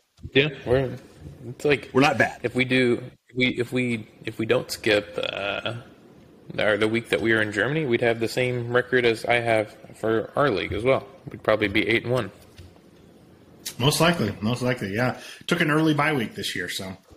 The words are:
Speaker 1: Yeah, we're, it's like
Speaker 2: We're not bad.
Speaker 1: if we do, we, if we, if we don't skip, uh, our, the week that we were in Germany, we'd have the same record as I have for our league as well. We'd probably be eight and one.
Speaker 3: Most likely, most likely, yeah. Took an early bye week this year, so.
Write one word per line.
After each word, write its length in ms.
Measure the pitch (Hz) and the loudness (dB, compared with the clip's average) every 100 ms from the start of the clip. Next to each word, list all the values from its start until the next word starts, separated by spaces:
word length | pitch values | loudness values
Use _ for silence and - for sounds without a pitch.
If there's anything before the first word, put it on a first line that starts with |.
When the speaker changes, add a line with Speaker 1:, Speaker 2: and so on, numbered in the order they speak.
| _ _ - | _ _ -2
Speaker 1:
Yeah, 160 | 131 147 - 113 | 2 2 0 0
we're, 300 | 127 127 120 - - - - 117 | 0 0 -6 -16 -20 -20 -16 -16
it's 160 | 127 | -4
like 260 | 147 139 - | 0 0 0
Speaker 2:
We're 80 | 127 | 2
not 160 | 143 113 | 4 4
bad. 220 | 113 - | 0 0
Speaker 1:
if 120 | 120 | -4
we 100 | 127 | 0
do, 380 | 127 127 123 120 127 - _ | 2 4 2 0 -4 -18 _
we, 120 | - 127 | 0 0
if 240 | 117 117 | 0 -4
we, 340 | 127 123 113 107 - | -2 -2 -4 -8 -14
if 140 | - 107 | -12 -4
we 80 | 110 | 0
don't 240 | 123 - | 0 0
skip, 480 | - 110 104 - - | -4 2 2 2 -6
uh, 520 | - 98 98 98 110 117 - - - - - - - - | -6 -4 -6 -4 -6 -8 -12 -20 -20 -20 -20 -20 -12 -2
our, 180 | 101 104 | 2 2
the 120 | 110 | 2
week 200 | 113 117 | 0 0
that 120 | 85 | 0
we 120 | 113 | 2
were 80 | 110 | 2
in 100 | 107 | 2
Germany, 340 | 104 113 156 147 | 0 0 0 0
we'd 160 | 117 | 2
have 180 | 120 117 | 2 0
the 80 | 113 | -2
same 440 | - 123 123 120 | -2 -2 -2 0
record 320 | 123 123 127 | 0 2 2
as 200 | 120 113 | 2 2
I 100 | - 120 | 0 0
have 340 | 117 110 104 - - - | 2 2 0 -6 -20 -6
for 340 | 107 110 - - | -2 0 0 0
our 140 | 143 | 0
league 220 | 92 92 | 0 -2
as 120 | 101 | -2
well. 220 | 123 123 - - - | 0 0 -2 -16 -16
We'd 120 | - | -6
probably 260 | - 107 107 | 0 2 2
be 200 | 104 101 | 0 2
eight 160 | 113 | 0
and 80 | 117 | 0
one. 180 | 127 95 - - - - - - - - - - - - - - - | -2 -4 -10 -20 -20 -20 -20 -20 -20 -20 -20 -20 -20 -20 -16 -14 -2
Speaker 3:
Most 220 | 131 - | 0 2
likely, 340 | 165 175 107 90 | 2 2 -2 -2
most 220 | 107 123 | -4 -2
likely, 320 | 123 123 101 | -2 -4 -4
yeah. 240 | 104 127 - - - - | -2 -2 -2 -10 -10 -4
Took 140 | 170 | 0
an 100 | 160 | 2
early 240 | 151 160 | 2 2
bye 200 | 143 147 | 2 2
week 200 | 147 107 | 0 -2
this 220 | - 95 - | -4 -8 -6
year, 120 | 87 | -8
so. 280 | - 95 90 _ | -8 -10 -12 _